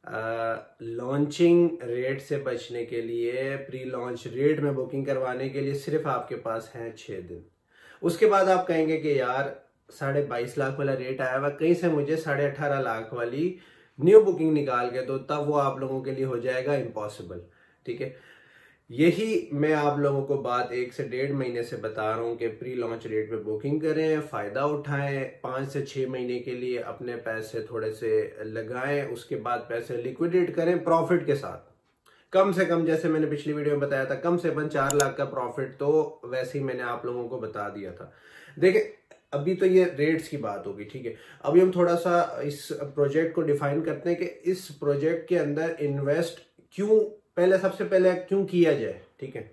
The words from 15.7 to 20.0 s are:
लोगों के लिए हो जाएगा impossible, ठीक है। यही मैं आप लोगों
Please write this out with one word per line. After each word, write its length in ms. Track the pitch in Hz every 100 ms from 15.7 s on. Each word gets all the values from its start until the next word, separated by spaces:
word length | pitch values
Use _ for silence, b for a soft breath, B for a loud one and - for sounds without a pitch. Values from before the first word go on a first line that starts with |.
| 135
लोगों 220 | 131 131
के 80 | 131
लिए 140 | 131
हो 140 | 131 120
जाएगा 360 | 123 127 135
impossible, 680 | 139 113 110 104 - 92 87 90 b b b -
ठीक 140 | 117
है। 360 | 127 B B B B B B B _
यही 580 | 120 170 190 220 220 -
मैं 200 | 143 151
आप 260 | 151 147
लोगों 240 | 143